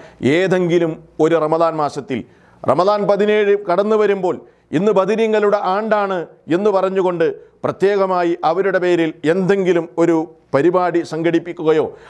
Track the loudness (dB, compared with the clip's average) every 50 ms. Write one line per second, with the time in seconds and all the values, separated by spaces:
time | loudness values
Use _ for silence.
0 | -12 -18 -10 -4 0 0 2 2 2 0 0 0 0 0 0 0 0 -2 -4 -8
1 | -14 -12 _ -2 0 2 2 2 2 0 0 0 0 0 0 -2 -4 -4 -6 -8
2 | -8 -8 -8 -8 -8 -10 _ _ _ _ _ _ -2 0 0 2 2 2 0 0
3 | 0 0 0 2 2 2 2 2 2 2 0 0 0 0 0 0 0 2 2 2
4 | 2 2 0 0 -2 -4 -4 -6 -10 -16 _ _ _ _ -4 -2 0 2 2 2
5 | 2 2 0 0 0 0 2 2 2 2 0 0 0 -2 -2 -2 -2 -2 0 0
6 | 0 -2 -4 -4 -6 -8 -12 -16 _ -4 -2 0 0 0 2 2 0 0 0 0
7 | -2 -2 0 0 0 -2 -2 -4 -12 -20 _ _ -6 -6 -4 0 0 0 2 0
8 | 0 0 0 -2 -2 -2 -2 -2 -2 -2 0 0 0 0 0 0 0 2 2 2
9 | 0 -2 -4 -4 -2 -2 0 0 0 0 0 0 0 0 0 0 -2 -4 -2 0
10 | 2 2 2 0 -2 -4 -10 -20 _ _ 0 2 2 2 2 2 0 0 0 -2
11 | -4 -4 -6 -4 -2 0 0 0 -2 -4 -8 -4 0 0 2 2 0 -2 -6 -12
12 | -20